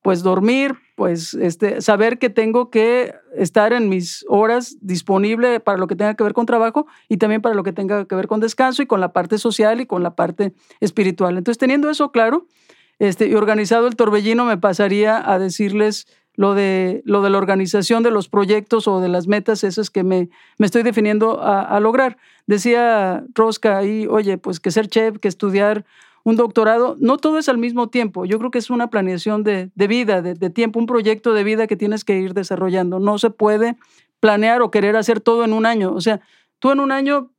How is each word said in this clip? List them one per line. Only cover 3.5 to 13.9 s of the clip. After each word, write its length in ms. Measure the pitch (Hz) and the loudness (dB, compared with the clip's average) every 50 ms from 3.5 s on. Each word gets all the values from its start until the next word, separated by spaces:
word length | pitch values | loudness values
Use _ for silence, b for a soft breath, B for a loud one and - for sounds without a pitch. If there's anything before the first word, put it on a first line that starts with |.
| - 220 208 220 | 2 2 2 4
en 160 | 240 247 226 | 2 0 0
mis 380 | 202 190 185 175 165 - - - - | 0 0 -2 -4 -6 -12 -14 -4 0
horas 480 | 226 202 214 220 240 240 240 - - - | 2 2 2 2 0 -2 -2 -8 -16 -14
disponible 800 | - 185 180 170 - - 196 190 202 214 226 226 240 247 240 220 | -8 -6 -6 -6 -2 -2 0 0 2 0 0 0 0 0 0 0
para 180 | - 214 202 | 0 -2 -2
lo 80 | 185 190 | -2 -2
que 100 | 170 196 | -4 -2
tenga 200 | 175 208 208 214 | -2 -2 -2 0
que 80 | - 220 | 0 -2
ver 100 | 208 208 | 0 0
con 140 | 240 233 | -2 0
trabajo 400 | 226 240 226 226 226 220 294 302 b b b b | 0 2 2 0 0 0 -2 -4 b b b b
y 100 | b 226 | b -2
también 260 | 175 220 214 214 220 214 | 0 0 0 0 0 0
para 100 | 233 220 | 0 -2
lo 80 | 202 | 0
que 100 | 175 196 | -2 -4
tenga 340 | 170 214 202 190 208 202 196 | -6 -6 -4 -2 -2 -4 -4
que 100 | - 196 | -4 -4
ver 100 | 185 190 | -6 -4
con 140 | - 214 214 | -2 -2 -2
descanso 420 | 220 226 - - 262 262 247 - | -2 -2 0 0 0 0 0 -2
y 60 | 277 | -2
con 120 | - 233 196 | 0 0 0
la 140 | 185 175 _ | 0 -2 _
parte 240 | 180 175 170 220 | -4 -2 -2 -4
social 420 | 208 - 233 202 - 214 214 226 240 | -2 -2 -2 0 2 2 2 2 -2
y 60 | 262 | -4
con 160 | - 202 180 | -6 -4 -4
la 140 | 175 170 175 | -4 -4 -2
parte 380 | - 180 165 165 - 202 190 b b b b b b | -2 -4 -4 -2 -4 -4 -4 b b b b b b
espiritual. 580 | 220 180 - - 196 190 175 - 185 175 180 | -4 -2 0 0 0 0 0 0 -2 0 0
Entonces, 220 | 185 175 208 233 - | -2 -2 -4 -2 0
teniendo 280 | 262 254 269 285 285 302 | 0 0 2 2 0 0
eso 200 | 302 - 294 277 | 0 -2 -2 0
claro, 360 | - 233 226 226 269 349 359 b b b b b b b b b b | 2 2 2 2 0 -2 -4 b b b b b b b b b b
este, 300 | b 208 202 175 - 220 | b 0 0 2 0 0
y 80 | 196 214 | 2 2
organizado 500 | 214 214 202 214 214 208 175 233 233 240 | 2 2 2 0 0 0 2 2 2 2
el 100 | 247 | 0